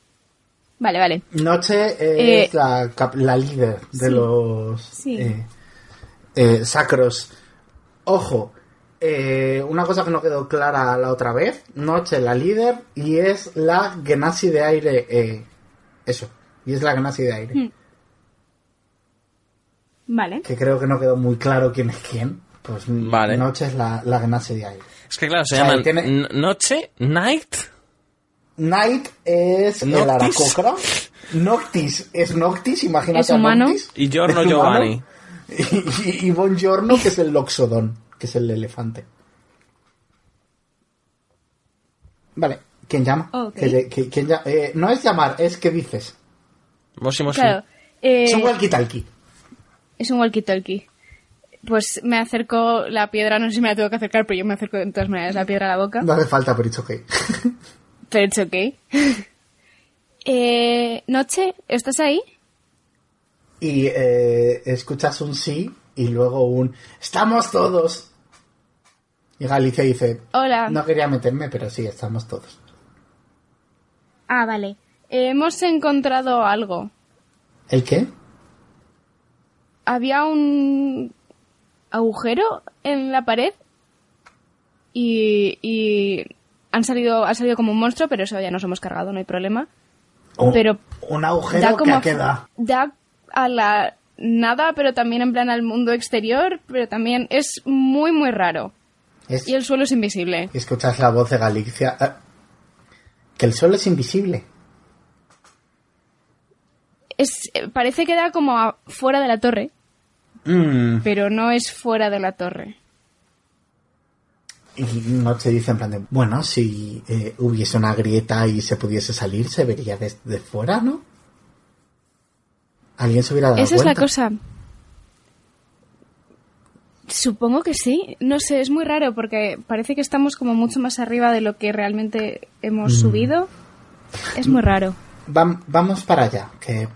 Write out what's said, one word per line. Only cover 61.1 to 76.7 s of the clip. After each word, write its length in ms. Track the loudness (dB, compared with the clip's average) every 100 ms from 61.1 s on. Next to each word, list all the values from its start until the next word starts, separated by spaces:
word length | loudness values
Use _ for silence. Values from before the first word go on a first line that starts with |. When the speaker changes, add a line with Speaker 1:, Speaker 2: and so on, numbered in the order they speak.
| 0 0 0 -2 -4 -4
Speaker 1:
¿estás 320 | -4 -2 0
ahí? 200 | 2 0 -2 _ _ _ _ _ _ _ _ _ _ _ _ _
Speaker 2:
Y, 260 | -2 0 0
eh, 800 | 2 2 2 2 2 2 0 -2
escuchas 560 | -6 -4 -4 -2 -2
un 140 | -8 -6
sí 360 | -6 -6 -8 -12 _ -4
y 120 | -2
luego 400 | 0 0 2 2
un 260 | 2 -2 -4 -20 -18
"¡Estamos 520 | -8 0 2 2 0
todos!". 600 | 0 2 2 0 -4 -14 _ _ _ _ _ _ _ _ _ _ _ _ _
Y 80 | -2
Galicia 380 | 0 2 2
dice: 380 | 0 2 0 -2 -2
Speaker 1:
Hola. 360 | 0 2 0 0
Speaker 2:
"No 120 | -2
quería 240 | 0 0 0
meterme, 400 | 0 -2 -2 -6
pero 200 | -8 -8
sí, 160 | -6 -8
estamos 420 | -8 -6 -6 -8
todos". 320 | -12 -14 -20 _ _ _ _ _ _ _ _ _ _ _ _ _ _ _ _ -4
Speaker 1:
Ah, 200 | -2 -2
vale. 300 | -4 -6 -12 _ _ _
Eh, 200 | -2 0
hemos 320 | 2 0 0
encontrado 800 | 0 0 2 0 0 -2 0 0
algo. 460 | 2 0 -2